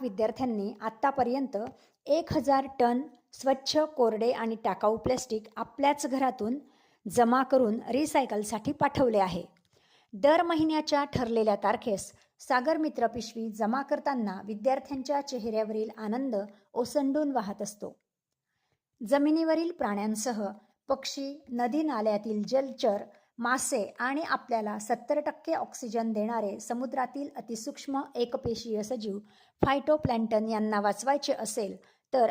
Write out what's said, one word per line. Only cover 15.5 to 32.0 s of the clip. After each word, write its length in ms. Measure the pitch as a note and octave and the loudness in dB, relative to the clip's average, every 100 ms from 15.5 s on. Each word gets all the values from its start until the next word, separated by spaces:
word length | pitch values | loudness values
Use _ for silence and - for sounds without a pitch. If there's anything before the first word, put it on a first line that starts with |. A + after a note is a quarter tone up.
| A3 G#3+ G#3+ A3 - | -2 -2 -2 -6 -6
आनंद 400 | A3 A#3+ C4+ G#3+ G#3 - _ | -4 -2 -2 -2 -4 -10 _
ओसंडून 600 | - B3 D4+ C4+ C#4 D4+ | -4 -2 0 2 2 2
वाहत 300 | C4 G3+ G3+ | 0 -2 -6
असतो. 340 | G3+ - - - _ _ _ _ _ _ _ _ _ - G#3+ | -8 -8 -12 -14 _ _ _ _ _ _ _ _ _ -12 0
जमिनीवरील 640 | C#4 C#4+ D#4 D#4+ D#4+ E4+ | 4 4 4 4 2 0
प्राण्यांसह 760 | F4 G#3+ G3+ G#3+ G#3+ B3+ G#3+ G3+ G3+ _ _ - | -2 -2 -2 -2 -2 -2 -2 -4 -8 _ _ -4
पक्षी, 560 | C4+ C4+ - C#4 C#4+ - | -4 -4 -8 -8 -10 -8
नदी 300 | A#3+ A#3+ C#4 | -2 0 0
नाल्यातील 600 | D#4 A#3+ G#3+ G#3 G#3+ G#3+ G#3 | 0 0 2 0 0 -4 0
जलचर, 540 | B3+ C4+ A3+ B3 G3+ A3 - _ - | 0 0 0 0 0 -4 -20 _ -6
मासे 540 | A#3+ B3+ - C4 G3 - | -2 0 0 -2 -4 -4
आणि 240 | A#3+ C#4+ | -2 -2
आपल्याला 560 | E4+ F4+ - A3+ G#3+ G#3 | -2 -4 -2 -2 -2 -4
सत्तर 420 | G#3 A#3+ A#3+ D4 | -4 -4 0 -2
टक्के 320 | D4+ D4+ - | -2 -4 -4
ऑक्सिजन 600 | E4 A3+ - A#3+ A3+ A3+ | -4 -4 -8 -6 -2 0
देणारे 480 | G#3+ G#3+ A#3 G#3 A3 | 0 0 0 -2 -4
समुद्रातील 680 | - A#3+ B3+ C4 B3 C#4 C#4+ - | -6 -6 -4 -2 -4 -4 -8 -10
अतिसूक्ष्म 640 | - A3+ B3 C#4 - C4+ C#4+ | -10 -8 -8 -10 -6 -6 -4
एकपेशीय 680 | A#3+ A#3+ B3 B3 A3+ A#3+ G#3+ | -4 -2 -2 -4 -4 -4 -4
सजीव 360 | G#3 B3+ G#3+ G3 G#3 _ _ _ | -4 -4 -6 -6 -10 _ _ _
फायटोप्लॅन्क्टन 840 | C#4 C#4 C#4 D4+ C4+ A3+ A3 A3 A3 | 0 2 2 0 2 0 0 0 0
यांना 320 | A3 G#3+ G#3+ | -2 0 0
वाचवायचे 520 | G#3 G3+ B3 C#4+ C#4+ | 0 0 0 0 0
असेल, 440 | C4+ A3 - G3 F#3+ _ _ | -4 -4 -6 -6 -8 _ _